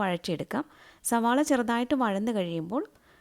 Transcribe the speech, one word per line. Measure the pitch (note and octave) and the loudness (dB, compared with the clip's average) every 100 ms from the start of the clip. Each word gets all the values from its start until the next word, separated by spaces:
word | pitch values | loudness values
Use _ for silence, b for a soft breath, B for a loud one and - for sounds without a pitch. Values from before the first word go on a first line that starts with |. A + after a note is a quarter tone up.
വഴറ്റിയെടുക്കാം. | G3 F3 - D3+ C#3+ - - B B B - | -2 -2 -2 -4 -4 -6 -6 B B B -2
സവാള | A#3 A#3 B3+ D4 | 0 2 2 4
ചെറുതായിട്ട് | C4 A#3 A#3 B3 C#4 | 2 2 0 0 0
വഴന്ന് | A#3 G3 A3 G#3+ | 2 0 0 -2
കഴിയുമ്പോൾ | F3 E3+ D#3+ A#3+ G#4 b b b | -2 -2 -4 -4 -6 b b b